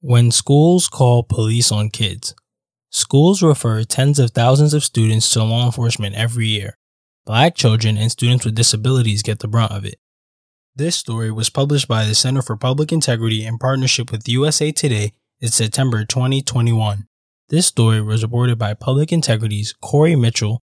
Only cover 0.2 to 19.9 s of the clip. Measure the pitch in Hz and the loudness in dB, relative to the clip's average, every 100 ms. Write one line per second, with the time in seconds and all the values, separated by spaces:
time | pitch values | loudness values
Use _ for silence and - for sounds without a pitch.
0.2 | 120 - - 143 160 180 - - 127 120 | 4 2 2 4 6 4 0 2 4 4
1.2 | 117 - 110 117 117 104 107 - 104 92 | 0 -2 0 0 0 0 -4 -2 -6 -4
2.2 | - - _ _ _ _ _ - - 135 | -12 -14 _ _ _ _ _ -6 0 4
3.2 | 160 196 170 147 120 110 113 - 139 143 | 4 4 2 2 0 -2 -2 0 2 4
4.2 | 120 - 117 139 151 151 - - 113 110 | 2 2 2 4 4 2 -2 0 2 2
5.2 | - 113 110 117 123 117 117 - 104 98 | 0 0 0 0 0 0 -2 -2 -6 -4
6.2 | 113 117 113 107 101 - _ _ _ _ | -4 -2 -2 -4 -6 -14 _ _ _ _
7.2 | - 110 156 - 120 110 113 107 113 - | -4 2 2 2 2 2 2 0 -2 -2
8.2 | 120 123 113 107 117 110 117 131 113 107 | 0 0 0 0 0 0 0 0 0 -2
9.2 | 104 104 110 113 113 101 98 - _ _ | -4 -6 -2 -2 -2 -4 -10 -14 _ _
10.2 | _ _ _ _ _ 131 160 - - 113 | _ _ _ _ _ -6 -4 -4 -6 -6
11.2 | 110 110 110 - 143 147 - 113 107 107 | -4 -4 -4 -2 0 0 0 0 0 0
12.2 | 131 135 - 110 127 135 156 165 143 117 | 0 -2 -4 -4 -2 -2 0 -2 0 -2
13.2 | 113 110 110 113 127 135 127 - 120 113 | -2 -4 -4 -4 -2 -2 -2 -2 -4 -8
14.2 | 117 120 147 147 151 147 147 110 104 _ | -4 -2 0 0 -2 -2 -2 -2 -4 _
15.2 | _ _ 117 - 110 120 131 113 104 - | _ _ -4 -2 -2 -2 -2 -2 -4 -2
16.2 | 127 135 135 123 117 113 107 101 - _ | -2 -2 -2 -2 0 0 -2 -4 -10 _
17.2 | _ _ _ 156 - - 113 110 104 110 | _ _ _ -2 0 2 2 2 0 -2
18.2 | 110 120 123 117 107 104 - 135 156 170 | -2 -2 0 0 -4 -6 -2 -2 0 -2
19.2 | - 131 110 104 104 - - | 0 -2 -2 -4 -8 -10 -2